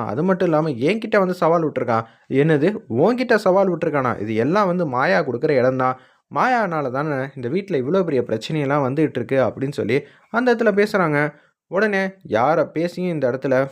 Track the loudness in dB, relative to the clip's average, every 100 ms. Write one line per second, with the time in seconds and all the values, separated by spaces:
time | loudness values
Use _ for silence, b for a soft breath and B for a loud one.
0 | -4 -2 0 0 2 2 0 0 0 -2
1 | 0 0 0 0 2 2 0 -2 0 0
2 | -2 B B 2 4 4 2 -2 -4 0
3 | 2 2 2 2 4 2 2 0 -2 0
4 | 0 -2 -2 0 2 2 2 0 -2 0
5 | 2 0 0 -2 0 2 2 2 0 -2
6 | B B B -2 0 0 0 -2 -4 -4
7 | -2 -4 -6 -6 -6 -4 -2 -2 0 0
8 | 0 0 0 -4 -4 -4 0 0 0 0
9 | 0 -2 -2 0 0 -2 -6 -4 -2 -2
10 | -4 B B -2 0 2 2 2 2 2
11 | 2 2 0 -4 b b -8 -2 0 0
12 | -4 -6 -2 0 2 2 0 -2 -4 -4
13 | -4 -2 -2 -2 0 0 0